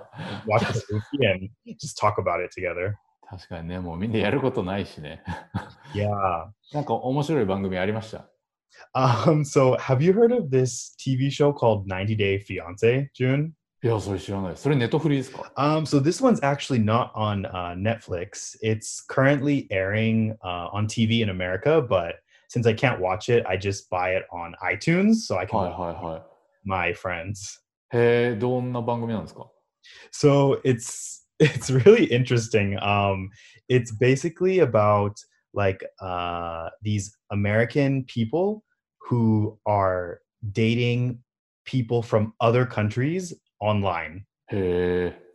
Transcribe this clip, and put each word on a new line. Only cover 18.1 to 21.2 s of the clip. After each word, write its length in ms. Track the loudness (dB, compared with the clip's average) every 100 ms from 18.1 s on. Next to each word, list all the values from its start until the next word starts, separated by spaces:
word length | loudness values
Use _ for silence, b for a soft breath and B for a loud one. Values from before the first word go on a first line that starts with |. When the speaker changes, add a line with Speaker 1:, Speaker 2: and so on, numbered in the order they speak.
| -8 -8 -12 -16 -6
Speaker 2:
It's 380 | -4 -4 -6 -14 -4
currently 600 | 0 2 2 0 -2 -2
airing, 640 | -2 0 0 2 2 0 -4
uh, 280 | -8 -8 -6
on 140 | -4 -4
T 180 | 0 2
V 160 | 2